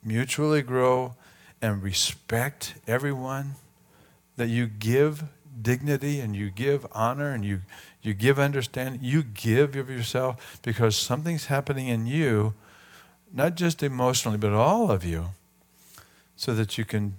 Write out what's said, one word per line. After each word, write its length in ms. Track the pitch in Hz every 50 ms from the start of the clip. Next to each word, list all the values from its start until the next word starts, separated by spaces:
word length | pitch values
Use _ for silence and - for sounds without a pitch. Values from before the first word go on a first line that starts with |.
mutually 600 | - 110 110 117 131 127 - - 147 151 156 151
grow, 520 | 139 123 127 127 127 127 127 127 127 123 120 _ - - - - - - - _
and 200 | - 110 104 101
respect 920 | 92 98 90 - - - - - _ _ 113 117 123 139 143 - - - - - _
everyone, 680 | - 113 127 135 143 139 131 127 131 135 135 139 139 139 - - _ _ _ _ _ _ _ - _ _ _ _ _ _
that 120 | - 120 117
you 180 | 117 120 123
give 580 | 113 107 104 107 110 120 135 147 151 151 147 156 147 - _ _ 147 135 120
dignity 600 | 107 117 127 127 139 147 147 135 135 143 147 143
and 160 | 123 110 101
you 140 | 98 104 101
give 360 | 92 98 123 139 143 139 127 107
honor 380 | - 107 110 117 127 139 143 147
and 140 | 135 120 101
you, 180 | 101 101 92 95 - - - - - - _
you 100 | _ 110
give 260 | 104 98 107 131 139 139
understanding, 640 | 139 143 143 139 123 - - 127 127 131 131 127
you 200 | 139 123 135 160
give 520 | 151 120 104 - - 117 110 123 147 143 135
of 120 | 139 135 131
yourself 720 | 135 123 113 - - 127 127 131 123 123 - - - -
because 340 | - 123 113 - 117 110 104
something's 500 | - - - 120 139 151 170 170 156 -
happening 420 | - 143 139 139 - 143 135 131 131
in 180 | 120 113 113
you, 480 | 117 135 160 160 131 113 104 104 110 104 - - - - - - - - - - _ _ _ _ _
not 220 | - 123 139 170 175
just 280 | 165 175 170 160 -
emotionally, 560 | 151 143 131 123 127 127 127 123 - 123 107 107
but 140 | 107 104
all 380 | 104 107 117 147 190 233 233 196
of 140 | 107 92 85
you, 260 | 87 85 82 85 92 95 - _ _ _ _ _ _ _ _ _ _ - - - _ _ _ _ _ _
so 180 | - - - 120
that 220 | 110 110 101 -
you 80 | - 113
can 300 | - - 107 104 101 95